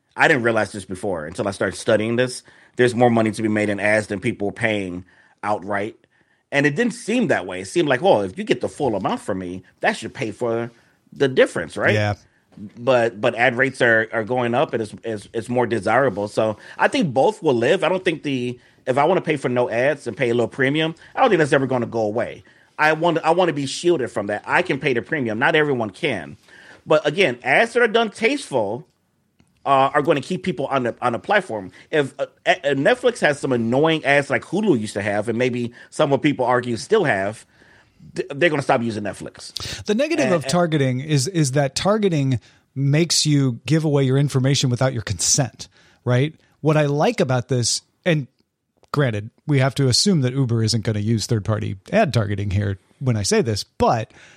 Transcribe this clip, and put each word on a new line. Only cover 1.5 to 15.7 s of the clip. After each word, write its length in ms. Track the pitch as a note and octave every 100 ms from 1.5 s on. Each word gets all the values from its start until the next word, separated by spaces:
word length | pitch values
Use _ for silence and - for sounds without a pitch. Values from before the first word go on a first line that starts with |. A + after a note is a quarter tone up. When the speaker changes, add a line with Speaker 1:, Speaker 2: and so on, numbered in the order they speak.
Speaker 1:
started 240 | G2 G2+ -
studying 380 | - A2 A2 A#2
this. 280 | B2+ - - - _ -
There's 180 | B2 A2+
more 140 | B2
money 220 | A#2 A2
to 100 | G#2
be 60 | A2
made 220 | G#2+ G#2
in 100 | G2+
ads 280 | G#2 G#2+ G2+
than 120 | G2+
people 280 | A#2+ F#2 G2+
were 60 |
paying 500 | - A#2 G#2 F#2 F2+ F#2 _ _ _
outright. 560 | G2+ G#2+ F#2+ G2+ A2 - _ _ _ _ _
And 140 | C#3 C#3+
it 100 | D3
didn't 180 | A#3+
seem 340 | D#3+ - B3 F3+
that 180 | G#2 F#2
way. 140 | F#2
It 40 | G2
seemed 220 | E3+ D3+
like, 120 | B2
well, 200 | F#3 A#2+
if 160 | G2 B2
you 60 |
get 180 | G#3+ -
the 80 | G2+
full 260 | - A#2+ G2+
amount 260 | C3 B3
from 180 | - F#2+
me, 240 | F2+ F#2+ - _
that 180 | G3 G#3+
should 160 | G#3+
pay 180 | - A2+
for 380 | G2 A#2+ A#2 A#2 - _ _ _
the 160 | - C3+
difference, 480 | C3+ C4 - E2 G2+
right? 180 | C3+ G#2+
Speaker 2:
Yeah. 200 | G#2 G2+ _ _ _ - G#2 -
Speaker 1:
But, 420 | B2 B2 A#2 G#2
but 140 | A#2+
ad 220 | A2 C3 A#2+
rates 240 | C3+ C3+
are, 260 | B2 A2+ A2+
are 100 | A2+
going 300 | G#2 B2+ A#2+
up, 200 | A#2+ D#3+
and 100 | A#2
it's, 100 | G#2+ G2
it's, 240 | A2+ G#2+ -
it's 160 | A2+ G#2
more 160 | B2
desirable. 640 | A2+